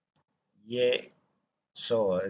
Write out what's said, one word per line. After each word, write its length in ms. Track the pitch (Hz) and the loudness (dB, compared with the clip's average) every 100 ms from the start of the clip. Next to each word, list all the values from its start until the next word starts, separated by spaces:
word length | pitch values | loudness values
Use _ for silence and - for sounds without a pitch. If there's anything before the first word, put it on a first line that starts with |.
| _ _ _ _ _ 104 107 | _ _ _ _ _ _ -10
A. 420 | 120 123 - - _ _ _ _ _ _ - | 0 2 2 -4 _ _ _ _ _ _ -12
So 440 | - 117 101 92 98 | -2 0 2 0 -4